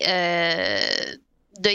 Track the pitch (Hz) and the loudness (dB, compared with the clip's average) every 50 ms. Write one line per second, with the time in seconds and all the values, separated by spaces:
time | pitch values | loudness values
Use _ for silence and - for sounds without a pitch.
0 | - - 185 180 175 175 175 175 170 170 165 165 92 92 104 98 - - 98 - | 0 0 2 2 2 2 2 2 2 2 0 0 0 0 0 0 0 0 0 -2
1 | - - - - _ _ _ _ _ _ _ - 185 208 | -4 -6 -10 -14 _ _ _ _ _ _ _ -2 -2 -2